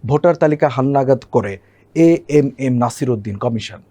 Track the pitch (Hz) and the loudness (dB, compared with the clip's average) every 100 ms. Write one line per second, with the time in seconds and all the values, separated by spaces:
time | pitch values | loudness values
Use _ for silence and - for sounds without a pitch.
0 | - 147 175 156 156 151 147 123 135 139 | 0 2 2 2 0 2 0 0 0 0
1 | 135 127 - 127 101 95 _ _ _ 160 | 2 0 0 -4 -4 -12 _ _ _ 2
2 | 165 170 - 147 139 - 131 123 120 - | 2 2 2 0 0 -4 -2 0 -2 -2
3 | 127 113 104 101 123 113 - 90 _ | -4 -4 -6 -6 -4 -4 -8 -16 _